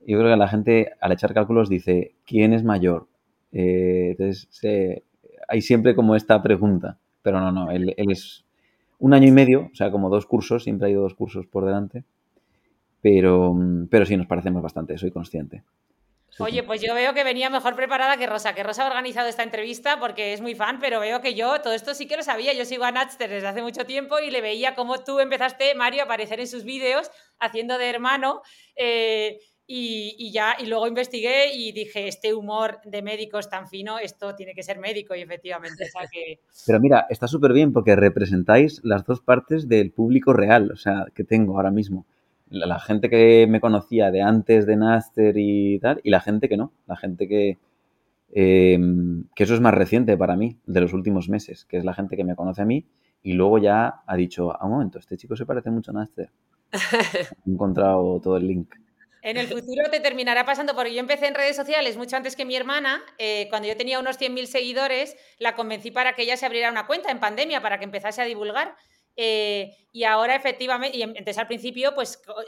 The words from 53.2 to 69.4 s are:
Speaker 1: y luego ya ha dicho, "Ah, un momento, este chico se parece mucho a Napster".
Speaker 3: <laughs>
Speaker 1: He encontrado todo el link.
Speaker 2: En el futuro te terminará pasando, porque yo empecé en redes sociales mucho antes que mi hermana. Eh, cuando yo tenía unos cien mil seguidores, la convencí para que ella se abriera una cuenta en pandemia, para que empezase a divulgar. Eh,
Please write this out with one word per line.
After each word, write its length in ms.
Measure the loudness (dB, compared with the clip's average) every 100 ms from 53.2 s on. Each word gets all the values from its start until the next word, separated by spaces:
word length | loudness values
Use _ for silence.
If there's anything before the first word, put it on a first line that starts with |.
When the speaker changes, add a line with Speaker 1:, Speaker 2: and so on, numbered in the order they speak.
Speaker 1:
y 100 | -4
luego 240 | 2 4 6
ya 460 | 4 4 0 -4 -6
ha 80 | -2
dicho, 360 | -2 -2 -6
"Ah, 140 | -4 -4
un 60 |
momento, 260 | -4 -4 -8
este 180 | -14 -14
chico 200 | -10 -10
se 100 | -6
parece 240 | -6 -4
mucho 200 | -6 -6
a 20 |
Napster". 340 | -8 -10 -12 -14 _ _ _ _
Speaker 3:
<laughs> 760 | -8 -2 -2 -2 -4 -8 -8 -6
Speaker 1:
He 40 |
encontrado 720 | -2 -2 2 2 2 2 0
todo 160 | 0 0
el 100 | 0
link. 280 | -4 -8 _ _ _ _ _
Speaker 2:
En 160 | -8 -6
el 80 | -6
futuro 380 | -8 -6 -4 -2
te 100 | -2
terminará 440 | -2 -2 -2 0
pasando, 300 | 0 -2 -4
porque 180 | -4 -4
yo 80 | -4
empecé 260 | -4 -2 -2
en 60 |
redes 220 | -2 -2 -2
sociales 400 | -2 -2 -2 -6
mucho 180 | -8
antes 220 | -8 -8 -10
que 80 |
mi 120 | -8 -6
hermana. 440 | -4 -4 -2 -4 -8 -8
Eh, 300 | -6 -4 -6
cuando 180 | -6 -6
yo 80 |
tenía 240 | -8 -6 -6
unos 200 | -6 -6
cien 160 | -6
mil 120 | -6 -8
seguidores, 680 | -6 -6 -4 -4 -4 -6 -12 _ -8
la 160 | -6 -6
convencí 340 | -8 -10 -8
para 220 | -4 -2
que 80 | -2
ella 120 | -4 -4
se 80 |
abriera 260 | -4 -4 -4
una 160 | -4 -4
cuenta 240 | -4 -4
en 100 | -4
pandemia, 420 | -4 -4 -4 -4
para 160 | -4 -6
que 60 |
empezase 360 | -8 -10 -8 -8
a 60 | -8
divulgar. 500 | -8 -8 -6 -8 -10 _ _ _ -6
Eh, 540 | -4 -2